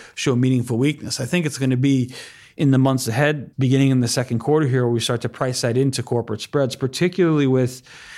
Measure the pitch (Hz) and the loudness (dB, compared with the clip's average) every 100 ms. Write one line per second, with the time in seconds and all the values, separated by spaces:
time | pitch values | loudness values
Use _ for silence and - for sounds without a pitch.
0 | - - - 123 127 127 117 113 143 151 | -16 -6 -2 2 2 0 0 0 0 -2
1 | 156 - 127 180 156 131 131 127 139 135 | -8 -8 -4 -2 -2 -2 -2 2 2 2
2 | 127 - - - - - 143 131 131 131 | 0 -8 -18 -20 -14 -2 2 4 4 2
3 | - 110 151 151 113 - 131 135 135 131 | -2 0 0 0 -6 -2 2 4 4 2
4 | 117 131 120 117 - 151 143 127 120 117 | 2 -2 -2 -2 0 2 2 2 2 0
5 | - 120 113 - 131 127 123 120 139 127 | -2 -4 -4 -4 -4 -2 0 2 0 -2
6 | - 120 113 107 - 147 131 - 131 - | -2 -2 -2 -8 -4 -2 -2 -2 -4 -2
7 | 180 180 170 156 135 131 127 127 - - | -2 2 2 4 2 2 0 -4 -20 -20
8 | - | -20